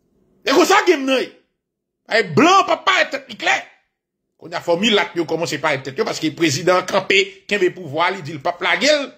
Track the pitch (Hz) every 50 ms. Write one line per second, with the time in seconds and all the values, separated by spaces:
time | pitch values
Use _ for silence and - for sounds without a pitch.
0 | _ _ _ _ _ _ _ _ - - 277 320 359 - 370 415 392 370 339 285
1 | 269 269 269 254 190 - - _ _ _ _ _ _ _ _ _ _ _ _ _
2 | _ - - 226 220 180 147 170 277 349 381 392 359 370 330 330 - 381 370 349
3 | 311 - 277 269 - - 226 - 311 349 - - - - _ _ _ _ _ _
4 | _ _ _ _ _ _ _ _ - 160 170 160 - - 170 170 208 240 208 196
5 | 170 - - 170 165 143 160 160 170 143 - - - 156 143 131 131 143 131 -
6 | 220 214 - - - 156 147 - 170 160 127 165 180 170 185 180 180 - - 196
7 | 190 - 196 196 190 196 - - _ - 202 202 180 175 147 180 185 147 131 156
8 | 170 180 190 196 156 139 170 139 135 175 - - 196 180 170 175 220 285 302 285
9 | 277 - -